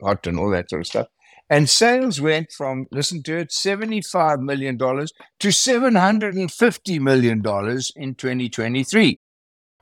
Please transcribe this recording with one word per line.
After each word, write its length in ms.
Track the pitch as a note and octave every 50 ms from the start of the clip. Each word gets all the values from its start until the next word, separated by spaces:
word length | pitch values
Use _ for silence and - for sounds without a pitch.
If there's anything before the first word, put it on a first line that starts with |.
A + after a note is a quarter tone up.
hot 240 | G2 G2 G#2 - -
and 120 | F2 F2 E2
all 120 | F#2+ G#2
that 200 | F#2+ F2 F2 -
sort 100 | F2+ D#2
of 60 | F2
stuff. 200 | - - A2 A#2 _ _ _ _ _ _ _ _ -
And 180 | D3+ D3 D3 C3
sales 520 | - - A3+ A#3+ B3 B3+ C4 B3 D#3+ C#3
went 300 | C#3+ D#3 D#3 D#3+ D#3+ -
from, 340 | - - C#3+ C3+ C3 C3 C3 -
listen 320 | - C#3+ C#3+ - F3+ D#3 C3
to 120 | D#3+ D#3+
it, 160 | E3+ E3 -
seventy-five 880 | - - - G3 G3 G3+ A3 A3 A3 G#3 - - - F3+ D#3+ D#3 D3 C3+
million 360 | C3 C#3 C#3 C#3 C3+ C3+ B2+ A#2
dollars 340 | C3 B2+ C3 C#3 D3+ D#3+ - _ - _ _ -
to 100 | - G3+
seven 420 | - - - C4 B3 A#3 C4+ B3+ A3+
hundred 400 | F3+ F#3 G3 G#3+ G#3+ G#3+ G3+ F#3
and 160 | F#3+ F#3 D#3+
fifty 480 | - - A#3 A#3 - - - G3 F3 D3+
million 440 | C3+ C3+ C3+ C3 A#2+ A#2 A2+ G#2+
dollars 500 | G2+ G#2+ G2+ G2 G2+ A2 B2 C3 B2 - -
in 180 | D3+ C#3+ C3+ B2+
twenty 340 | - - B2+ B2+ B2+ B2 A2+
twenty-three. 680 | - A#2+ A2 A#2 B2 C3+ C3 - G3 A3+ G#3 B2+ - _ _ _ _ _ _ _ _ _ _ _ _ -